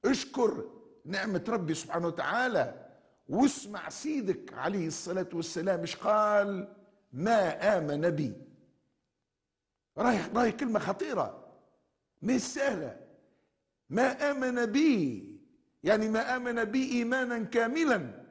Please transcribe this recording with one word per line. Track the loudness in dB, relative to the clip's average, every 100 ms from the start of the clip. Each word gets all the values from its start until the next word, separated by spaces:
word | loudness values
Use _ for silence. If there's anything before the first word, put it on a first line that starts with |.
| 2
اشكر | 0 -2 0 0 0 -8 -14 -20 -20 -8
نعمة | -4 -2 -2 -2
ربي | -4 -2
سبحانه | -4 -2 -2 -2
وتعالى، | -2 -2 0 2 2 0 -4 -18 -20 _ _ -4
واسمع | 4 4 2 -10 -10 -10
سيدك | -8 -4 -2 -2 -4 -4
عليه | -4 -2 0 -2
الصلاة | -4 -4 -4 -4
والسلام | -6 -6 -4 0 0
ايش | -2 -4
قال: | 2 4 4 4 2 -2 -8 -14 -20 _ _
"ما | -4 2 4 4 2 2 2
آمن | 2 0 0
بي". | 0 -4 -6 -16 -20 _ _ _ _ _ _ _ _ _ _ _ _ _ 0
راهي، | 2 2 0 2
راهي | 2
كلمة | 2 -2 0
خطيرة، | 0 -2 -2 0 -2 -4 -20 -20 _ _ _ _ _ _
مش | 0 0
سهلة. | 0 -2 0 0 -6 -10 -18 -20 _ _ _ _ _ _ _
"ما | 2 2 2 -2
آمن | 0 -2 0 0
بي"، | 4 4 4 2 -2 -10 -18 -20 _ _ _
يعني | 2 2 2
ما | 0 0 -2
آمن | -2 -2
بي | 0 0 0
إيمانا | 0 0 0 0 -2
كاملا | 0 2 2 2 2 2 -2 -12 -20